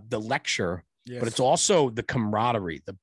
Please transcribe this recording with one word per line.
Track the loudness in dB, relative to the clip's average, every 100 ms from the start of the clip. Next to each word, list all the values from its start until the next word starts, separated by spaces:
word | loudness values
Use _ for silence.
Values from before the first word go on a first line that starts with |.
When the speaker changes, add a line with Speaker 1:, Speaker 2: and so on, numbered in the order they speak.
| -4
Speaker 1:
the | -6
lecture, | -2 -4 -2 -2 -2 -4 -10 _ -16
Speaker 2:
Yes. | -6
Speaker 1:
but | -4
it's | 2
also | 2 4 4 4 4
the | 0
camaraderie, | -2 -2 0 2 2 0 -2 -8
the | -12 -4